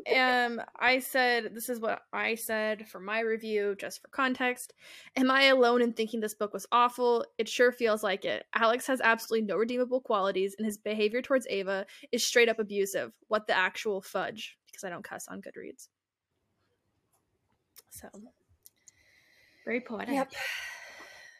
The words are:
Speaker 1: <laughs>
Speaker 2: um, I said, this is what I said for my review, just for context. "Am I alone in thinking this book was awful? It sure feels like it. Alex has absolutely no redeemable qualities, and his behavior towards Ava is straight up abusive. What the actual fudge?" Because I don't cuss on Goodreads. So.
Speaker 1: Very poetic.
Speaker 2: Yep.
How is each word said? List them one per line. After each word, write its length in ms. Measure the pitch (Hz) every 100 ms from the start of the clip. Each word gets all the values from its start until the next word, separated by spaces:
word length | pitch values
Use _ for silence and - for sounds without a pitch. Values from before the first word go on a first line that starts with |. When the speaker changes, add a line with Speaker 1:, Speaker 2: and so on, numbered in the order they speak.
| -
Speaker 1:
<laughs> 100 | 262
Speaker 2:
um, 440 | 254 247 240 233 - -
I 220 | 240 262
said, 560 | 254 269 247 240 220
this 140 | 220 226
is 100 | 233
what 200 | 220 202 -
I 220 | 208 214
said 540 | 226 - 220 214 214 214
for 100 | 185
my 220 | 190 220
review, 560 | 226 220 220 208 202 196
just 240 | - -
for 60 | -
context. 640 | - 262 254 247 247 - _ - - - -
"Am 140 | 262
I 140 | 262
alone 360 | 269 262 240 247
in 120 | 240
thinking 260 | 233 220 233
this 140 | 214
book 180 | - 208
was 140 | 196 -
awful? 520 | 240 240 240 247 233 - -
It 100 | 214
sure 220 | - 247
feels 320 | 247 226 220
like 220 | 208 196
it. 200 | 175 107 -
Alex 340 | 220 226 247 -
has 120 | 262
absolutely 460 | 226 226 - 226 208
no 100 | 180
redeemable 440 | 233 247 247 254
qualities, 560 | 254 208 190 190 196 196
and 80 | 220
his 120 | 208
behavior 440 | 208 214 214 240
towards 240 | 254 269 -
Ava 380 | 196 190 196 202 - -
is 160 | 240 -
straight 220 | 247 226
up 100 | 220
abusive. 540 | 202 202 196 180 123 - -
What 180 | 214 214
the 100 | 185
actual 460 | 185 - 220 196
fudge?" 560 | - 190 170 214 - - _
Because 160 | -
I 60 | 190
don't 140 | 175
cuss 220 | - - -
on 120 | 190
Goodreads. 480 | - - - - - _ _ _ _ _ _ _ _ _ _ _ _ _ _ _ _ _ _ - _
So. 180 | - 208 196 233 _ _ _ _ _ _ _ _ _ _ _ _ _
Speaker 1:
Very 160 | - 240
poetic. 340 | 240 208 202
Speaker 2:
Yep. 180 | 277 269 - - - - - - - - - -